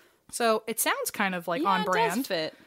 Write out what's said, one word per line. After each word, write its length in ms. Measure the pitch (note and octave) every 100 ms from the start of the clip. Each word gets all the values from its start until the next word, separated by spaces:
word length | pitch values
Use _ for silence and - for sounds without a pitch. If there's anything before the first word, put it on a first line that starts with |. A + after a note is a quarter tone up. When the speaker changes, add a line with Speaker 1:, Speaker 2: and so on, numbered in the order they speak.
| _ _ _
Speaker 1:
So 340 | - A3+ G#3+ -
it 100 | A3
sounds 280 | D#4 B4 B4
kind 260 | - G3 F3+
of, 120 | F3
like, 140 | E3+
Speaker 2:
Yeah, 80 | G3
Speaker 1:
on 120 | F#3
Speaker 2:
it 40 | F#3
does 80 |
Speaker 1:
brand. 340 | F#3 E3 G3+ C4
Speaker 2:
fit. 260 | E3+ D#3 -